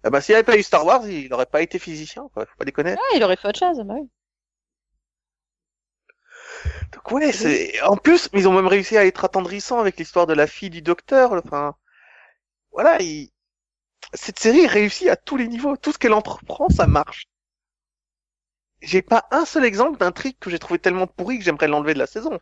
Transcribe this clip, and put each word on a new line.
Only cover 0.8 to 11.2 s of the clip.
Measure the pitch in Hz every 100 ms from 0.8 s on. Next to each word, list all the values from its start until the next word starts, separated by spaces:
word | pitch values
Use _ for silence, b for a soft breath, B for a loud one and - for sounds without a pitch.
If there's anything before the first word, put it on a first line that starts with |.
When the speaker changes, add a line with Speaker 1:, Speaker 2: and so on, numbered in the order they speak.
Speaker 1:
Wars, | 160 247 214
il | 170 131
aurait | 123 127
pas | 151
été | 170 180
physicien, | - 156 156 - 277
quoi. | -
Faut | 110 _
pas |
déconner. | 135 - 160
Speaker 2:
Ouais, | 196 539 359
il |
aurait | 202 185
fait | 202
autre | 208
chose, | 359 302
bah | 202 240
oui. | 277 _ _ _ _ _ _ _ _ _ _ _ _ _ _ _ _ _ _ _ _ _ B B B B B B B
Speaker 1:
Donc | - -
ouais, | 262 302
Speaker 2:
Oui. |
Speaker 1:
c'est, | - 156 123 82 113
en | 151 202
plus, | - 349 -
ils | 196 185
ont |
même | 185 185
réussi | 196 180 220
à |
être | 190 -
attendrissants | 185 196 180 202 - 240
avec | 202 -
l'histoire | 165 175 170
de |
la | 151 151
fille | - 196
du | 165
docteur, | 160 175 - 269